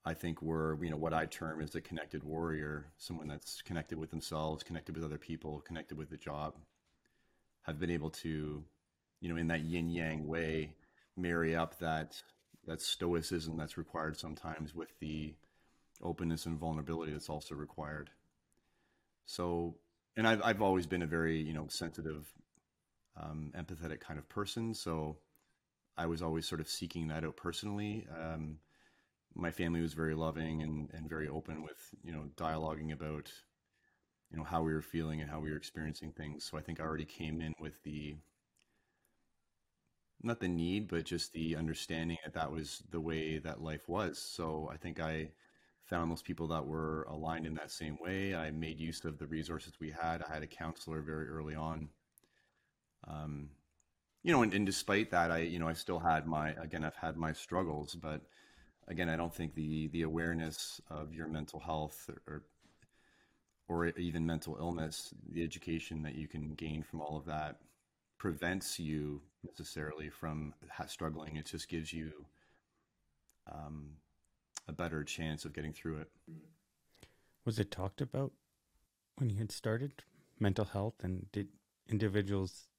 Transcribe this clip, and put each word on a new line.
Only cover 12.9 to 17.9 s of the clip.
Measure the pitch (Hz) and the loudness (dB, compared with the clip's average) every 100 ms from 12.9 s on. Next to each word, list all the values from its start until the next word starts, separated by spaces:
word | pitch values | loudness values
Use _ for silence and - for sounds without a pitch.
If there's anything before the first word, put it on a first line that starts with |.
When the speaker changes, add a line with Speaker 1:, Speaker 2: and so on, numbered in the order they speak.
| - 87 85 80 87 80 80 | 2 4 4 4 0 0 -2
Speaker 1:
that's | 76 - | -2 -4
required | 78 82 78 78 | -4 0 0 -2
sometimes | 80 76 82 78 78 | -6 -6 -6 -4 -4
with | 80 78 - | -4 -8 -6
the | 78 78 76 76 _ _ _ _ _ - | -2 -2 -4 -8 _ _ _ _ _ -6
openness | 85 82 82 80 82 | -4 0 2 2 0
and | 80 | 0
vulnerability | 82 78 73 82 80 | 0 0 0 -2 0
that's | 76 - | -4 -4
also | 78 - | -6 -4
required. | 73 76 - 76 | -8 -8 -6 -6